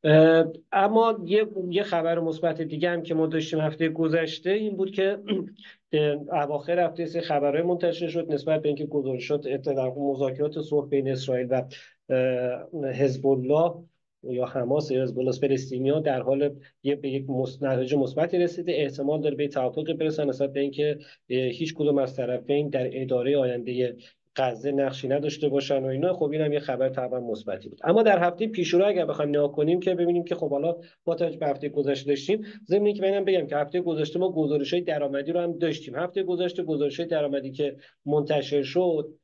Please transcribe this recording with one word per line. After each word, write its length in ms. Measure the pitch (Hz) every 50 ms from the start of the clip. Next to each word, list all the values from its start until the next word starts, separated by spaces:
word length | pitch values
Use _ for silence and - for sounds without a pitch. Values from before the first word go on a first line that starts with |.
| -
اه، 400 | 156 151 156 156 160 165 165 165 160 - - - _ -
اما 460 | 202 196 208 214 220 226 226 220 214 180
یه، 220 | 165 190 214 220 214 214 196 180 180
یه 120 | 170 190 202
خبر 380 | 202 180 170 160 165 170 170
مثبت 420 | 165 165 160 156 160 165 156 160 165
دیگه 280 | 151 156 151 165 175
هم 120 | 175 170 165
که 120 | - 165
ما 120 | 160 160
داشتیم 340 | 156 160 160 156 156 165 156
هفته 280 | 156 156 156 - 165 160
گذشته 640 | 160 160 165 160 156 170 160 156 156 - - 175
این 260 | 196 214 220 214 196
بود 140 | 180 190 190
که 280 | 196 196 190 196 202 202 - 202 214 190 - - - - - - - _ _ _ -
<clears throat> 400 | 151 151 147 147 147 147 - 175
اواخر 460 | 156 143 143 151 143 147 - 170 180
هفته 280 | 175 156 151 170 170
سه 140 | 156 165 170
خبرهای 420 | 160 - 151 143 143 143 139 147 175
منتشر 460 | 175 180 175 180 170 160 160 175 160
شد 240 | 156 170 165 165 151
نسبت 300 | 139 139 156 156 156 156
به 60 | 151
اینکه 180 | 143 143 151
گزارشات، 640 | 147 - 147 135 135 131 123 - - 147 143 143 131
در 440 | 135 135 135 151 139 135 131 127 127
مذاکرات 640 | 143 143 143 139 131 139 131 131 135 147 147 147 160
صلح 280 | 147 - 151 147 143 147
بین 200 | 143 139 135 135
اسرائیل 380 | 135 127 135 139 127 127 127 123
و، 120 | 131 127 123 131 - - - - _ _ _ _
اه، 840 | 131 127 127 131 127 123 127 123 123 - - - - 160 143 135
حزب 360 | 123 123 143 139 - - -
الله 480 | 135 135 127 127 127 147 156 165 175 170 - - _ _ _ _ _ _ _ -
یا 240 | 139 123 123 127
حماس 440 | - - 139 120 120 139 151 147 -
یا 120 | 131 127 131
حزب 160 | 123 110 123
الله 140 | 127 131 127
فلسطینیا 680 | 131 143 139 139 127 131 - 131 127 135 135 143 156
در 220 | 156 151 135 127 123
حال 280 | 127 135 139 147 143 143 139 - - _ _ _
یه، 140 | 135 143
به 140 | 135 131 139
یک 160 | 135 135 135 135
مس-، 340 | 139 127 135 127 - - 143
نتایج 320 | 135 135 127 131 127 147
مثبتی 440 | 143 135 127 135 147 160 170 190 180
رسیده، 340 | 175 170 170 180 170 175 175
احتمال 480 | 156 151 139 135 143 139 139 151 156
داره 160 | 147 151 139
به 120 | 127 147 139
توافقی 460 | 139 139 127 123 113 156 156 156 160
برسن 340 | 147 160 156 156 156 151 143
نسبت 240 | 127 131 139 139 139
به 80 | 139
اینکه، 380 | 139 143 135 143 147 151 147 147 - - - _ _ _
اه، 80 | 127 127
هیچ 360 | 131 127 117 - 165 156 -
کدوم 240 | - 151 147 139 139
از 180 | 135 127 -
طرفین 520 | - 127 123 127 123 - - 143 143 147 143
در 220 | 139 135 127 131 -
اداره 440 | 131 131 127 127 123 123 135 143
آینده 600 | 143 131 123 123 123 117 117 123 123 123 123 117 - - - _ _ _ _ _
غزه 360 | - 131 127 117 110 117 143 139
نقشی 360 | 139 139 135 131 - - 127
نداشته 400 | 135 147 147 151 - - 151 143
باشن 360 | 135 143 135 - 139 135 131
و 20 |
اینا. 260 | 135 131 135 156 180 180
خب 180 | 185 165 147
اینم 220 | 147 156 156 151 147
یه 80 | 147
خبر 280 | 147 - 127 120 135 131
طبعاً 320 | 131 135 127 123 127 127
مثبتی 480 | 120 117 110 - - 107 95 92 - -
بود. 100 | - - -
اما 180 | 151 180 220 226
در 160 | 220 196 175
هفته 280 | 175 175 175 175 226
پیش 220 | 220 220 190 175 -
رو 180 | 170 175 196
اگر 200 | 208 202 185 165
بخوایم 240 | - 147 151 151 147
نگاه 220 | 143 147 147 143 143
کنیم 280 | 151 151 156 175 180
که 140 | 175 190 185
ببینیم 300 | 175 175 170 175 175 170
که 100 | - 175
خب 160 | 170 160 147
حالا 260 | 143 139 151 170 170 170 - - _ _ _
ما 80 | 170 165
تا 160 | 160 175 165
به 160 | 156 165 160
هفته 220 | - 139 - 135 147
گذشته 400 | - 143 139 143 139 127 - 143
داشتیم، 320 | 143 135 - - 202 220 208 - - - - -
ضمن 180 | 170 202 208
اینکه 160 | 208 202 208 190
منم 220 | 190 196 202 190
بگم 220 | 190 190 180 151
که 100 | 131 139
هفته 240 | 147 147 143 - 180
گذشته 380 | 175 175 160 156 151 147 - 175
ما 140 | 180 185 156
گزارش‌های 500 | 160 156 143 151 147 139 139 175 180 175
درآمدی 500 | 165 156 151 147 135 135 139 139 151 170
رو 80 | 175
هم 180 | 175 175 165 -
داشتیم. 360 | 170 160 147 - - 131 123
هفته 280 | 135 170 180 - 202 185
گزشته 400 | 180 180 170 180 175 175 - 165
گزارش‌های 460 | 156 156 139 147 143 135 - 170 165
درآمدی 420 | 170 156 147 143 139 139 131 135
که 260 | 131 - 147 143 135 - - - _ _ _
منتشر 560 | 135 147 151 143 151 156 147 131 131 143 143 135
شد 460 | 135 - 175 185 180 160 151 143 - - _